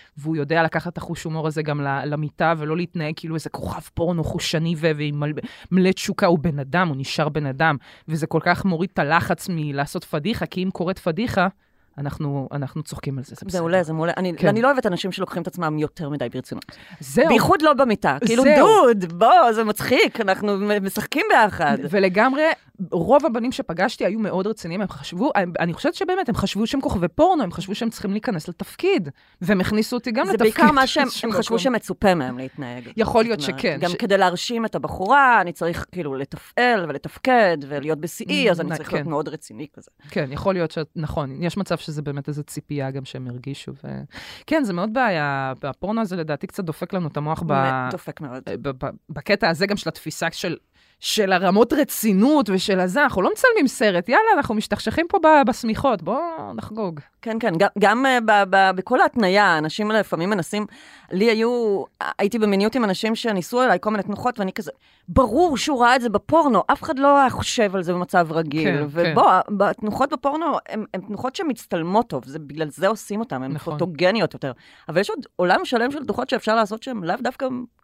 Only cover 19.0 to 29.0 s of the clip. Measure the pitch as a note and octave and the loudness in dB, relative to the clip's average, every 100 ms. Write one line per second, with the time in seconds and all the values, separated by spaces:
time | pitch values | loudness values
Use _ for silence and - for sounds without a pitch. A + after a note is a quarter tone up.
19 | F3 F3 A3 F4 B3 A3 G#3+ G#3+ - C#4 | -2 2 6 8 6 2 -2 -2 0 2
20 | C4 - G3+ F#3 G#3 G3 G#3 G#3 F#3+ - | 2 0 -2 0 0 -2 0 0 -2 -6
21 | - D4+ G#4 C#4 G#3 - D3+ C#3 C#3+ G3 | -4 -2 4 6 4 2 0 0 0 2
22 | F#3+ F#3 B3+ A#3 D#4 - _ - F3 F3 | 2 4 2 2 0 0 _ -12 -4 -2
23 | E3 C#4 D#4 A#3 A#3+ - B3+ E3+ G3+ - | 4 4 4 0 -2 -4 -6 -2 -2 0
24 | G#3 A3 G3+ F3 G3 G#3+ E3+ F3+ F#3+ - | -4 -2 -2 -2 -2 -4 -6 -6 -6 -8
25 | - E3+ C#4 G3+ F3 E3+ F3 E3 C#4+ - | -10 -2 0 0 -2 -2 -4 -2 -4 -2
26 | F#4 F#4 F4+ E3 G3 G3 A3+ C#4 C#4 G3 | -2 -2 -2 -2 -2 -2 -2 -2 -2 -2
27 | F3 - E4+ F4 F#3+ - F#3+ G#3 A3+ - | -2 2 4 4 0 -6 -8 -6 -6 -4
28 | G3 G#3 - F3 F3+ - - - F#4 F4 | -4 -4 -4 -6 -8 -12 -12 -4 0 0